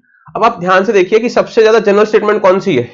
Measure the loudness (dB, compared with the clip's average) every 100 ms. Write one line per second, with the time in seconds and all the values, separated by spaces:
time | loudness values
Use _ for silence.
0 | _ _ -14 -2 -2 -2 0 0 2 0
1 | 0 0 0 -2 -2 0 2 2 2 0
2 | 2 0 0 0 0 0 -2 -4 -4